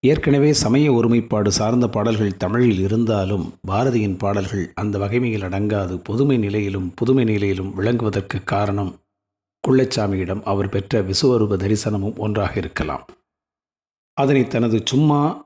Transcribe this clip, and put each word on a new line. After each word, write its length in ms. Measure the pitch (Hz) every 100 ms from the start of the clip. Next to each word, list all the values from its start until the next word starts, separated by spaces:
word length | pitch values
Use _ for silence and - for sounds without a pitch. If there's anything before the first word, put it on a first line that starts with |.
ஏற்கனவே 480 | 131 151 - 139 147
சமய 400 | 147 - 127 147
ஒருமைப்பாடு 580 | 120 117 117 110 107 101
சார்ந்த 380 | 92 107 120 120
பாடல்கள் 480 | 113 107 110 104 95
தமிழில் 440 | 92 113 123 95
இருந்தாலும், 680 | 98 110 117 107 95 101 85 - 95
பாரதியின் 500 | 98 131 120 104 90
பாடல்கள் 460 | 101 101 95 101 87
அந்த 240 | - 107 101
வகைமையில் 480 | 101 120 123 110 95
அடங்காது 500 | 98 104 104 92 90
பொதுமை 380 | - 110 139 127
நிலையிலும் 500 | 101 104 101 95 92
புதுமை 300 | - 117 131
நிலையிலும் 500 | 117 104 98 95 95
விளங்குவதற்கு 680 | 95 104 120 110 101 95 98
காரணம் 500 | - 101 101 101 95 - _ _ _ _ _ _
குள்ளச்சாமியிடம் 800 | - 131 131 - 101 98 90 98
அவர் 240 | 107 98 98
பெற்ற 340 | 98 - 117
விசுவரூப 500 | 92 95 139 120 107 98
தரிசனமும் 600 | 98 104 - 107 98 -
ஒன்றாக 380 | 107 107 98 107
இருக்கலாம். 460 | 80 - 80 69 - - _ _ _ _ _ _ _ _ _ -
அதனை 280 | 139 139 120
தனது 340 | 120 117 110
சும்மா 360 | 104 135 151 147 147 -